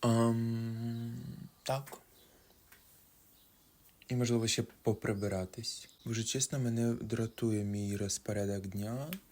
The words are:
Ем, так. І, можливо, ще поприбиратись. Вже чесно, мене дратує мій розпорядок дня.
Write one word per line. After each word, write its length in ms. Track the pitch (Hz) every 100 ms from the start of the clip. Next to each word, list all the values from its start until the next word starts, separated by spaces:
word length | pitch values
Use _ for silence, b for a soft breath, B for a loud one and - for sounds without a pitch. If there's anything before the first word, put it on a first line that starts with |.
| 120
Ем, 1040 | 113 117 113 113 117 113 113 117 117 117 120 - - - -
так. 360 | - 135 139 - - B B B B - - - - - - _ - - _ _ _ _ - _ -
І, 80 | 127
можливо, 300 | 120 117 113
ще 160 | - 117 -
поприбиратись. 1040 | - 104 - 101 101 95 92 - 110 - - - -
Вже 180 | 113
чесно, 340 | 113 135 - 143
мене 360 | 120 113 117
дратує 720 | 117 110 113 113 - 117 107
мій 320 | 101 101 101 101
розпорядок 720 | 101 - - 101 101 101 95
дня. 400 | 98 104 127 180 185 -